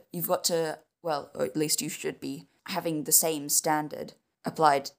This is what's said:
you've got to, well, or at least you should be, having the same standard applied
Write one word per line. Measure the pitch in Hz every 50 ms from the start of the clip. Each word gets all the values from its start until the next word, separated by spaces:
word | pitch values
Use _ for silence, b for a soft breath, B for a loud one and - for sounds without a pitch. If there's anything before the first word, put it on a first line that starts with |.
| - _ -
you've | 175 170 170
got | 180 175 -
to, | - 180 165 165 156 151 - _ _ _ _ -
well, | 170 156 143 - - _
or | - 147
at | 151 - 156
least | 156 156 - -
you | 151 151
should | - - - 156 - -
be, | - 139 135 160 - _ _ _ _ -
having | 190 196 170 170 160 151 143
the | -
same | 156 - - 165 160 147 143 147
standard | - - - 165 156 151 151 147 135 - 143 156 - _ _ _ _ _ _
applied | - - - 160 151 143 139 135 - -